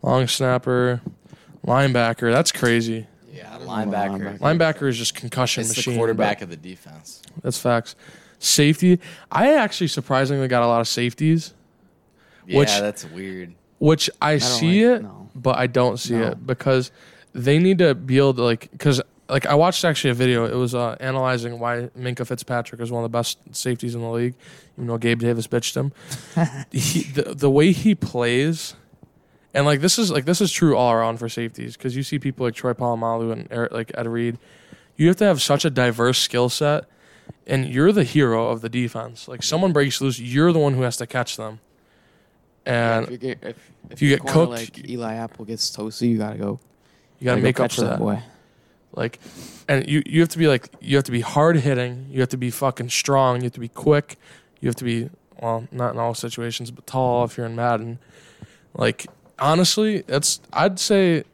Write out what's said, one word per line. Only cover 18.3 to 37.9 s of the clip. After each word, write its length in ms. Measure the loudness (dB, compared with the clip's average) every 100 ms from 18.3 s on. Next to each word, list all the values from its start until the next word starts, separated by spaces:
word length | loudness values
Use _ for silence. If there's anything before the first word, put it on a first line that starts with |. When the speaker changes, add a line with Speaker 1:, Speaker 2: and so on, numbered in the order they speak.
| 4
Speaker 1:
to, 80 |
like, 260 | 2 0 -4 -2
'cause, 220 | 0 0 -2 _ _
like, 180 | -2 2
I 100 | 4
watched 280 | 4 2 0
actually 260 | 0 0
a 20 | 2
video. 300 | 2 2 0
It 100 | 0
was, 180 | -2
uh, 220 | -2 -4 -4
analyzing 580 | -6 -2 -2 -2 -4 -6
why 300 | -4 -4 -6 -8
Minkah 280 | -8 -6 -6
Fitzpatrick 540 | -6 -4 -6 -6 -10
is 100 | -6
one 120 | -4
of 80 | -4
the 40 | -2
best 200 | -4 -6 -12
safeties 420 | -8 -4 -4 -4
in 80 | -6
the 80 | -6
league, 240 | -2 -2 -4 -18 -20 -20 -10
even 100 | -6
though 100 | -2
Gabe 220 | 0 0
Davis 260 | 0 -2 -2
bitched 300 | -4 -2 -4
him. 160 | -6 -6 -14 -14 -8 -2
Speaker 3:
<laughs> 360 | -2 -4 -8
Speaker 1:
He, 320 | -4 -2 -2 -4
the, 240 | -4 -6 0
the 160 | 2
way 200 | 6 6
he 200 | 4 4
plays, 800 | 2 -2 -2 0 2 0 -2 -8 -16 _ _ -20 _ _ _ _
and, 120 | 0 2
like, 160 | 4
this 180 | 2 2
is, 100 | 2
like, 140 | 0 0
this 140 | 2
is 100 | 0
true 240 | 4 4 6
all 140 | 4
around 240 | 4 2 -2
for 100 | -6
safeties, 460 | -6 -8 -8 -12 -8
'cause 180 | -6 -6
you 80 |
see 140 | -4 -4
people 260 | -4 -4 -4
like 100 | -2
Troy 180 | -4
Polamalu 580 | -2 -2 -2 -2 -2 -2
and 140 | -6 -8
Eric, 200 | -6 -4
like, 180 | -4 -8 -6
Ed 120 | -6
Reed. 300 | -2 -4 -6 _ -20 _ -20 _ _
You 120 | 2
have 80 | 4
to 80 | 4
have 160 | 2
such 240 | 2 2 2
a 40 |
diverse 480 | 2 0 2 2 2
skill 320 | 0 0 0
set, 360 | 0 0 0 -4 _ _ -20 _ -20 -4
and 220 | -2 0
you're 240 | 2 4